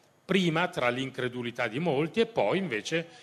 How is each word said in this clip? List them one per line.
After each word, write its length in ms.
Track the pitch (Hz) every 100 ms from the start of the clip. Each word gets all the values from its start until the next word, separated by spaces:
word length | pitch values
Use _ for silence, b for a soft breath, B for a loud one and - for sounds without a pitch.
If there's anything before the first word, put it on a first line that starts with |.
| b _
prima 440 | - 190 175 160 175
tra 220 | 175 123
l'incredulità 760 | 123 135 131 123 123 120 117 120
di 120 | 117
molti 420 | 175 135 160 226
e 60 | 226
poi 320 | - 104 170
invece 480 | 185 107 - 160 165 B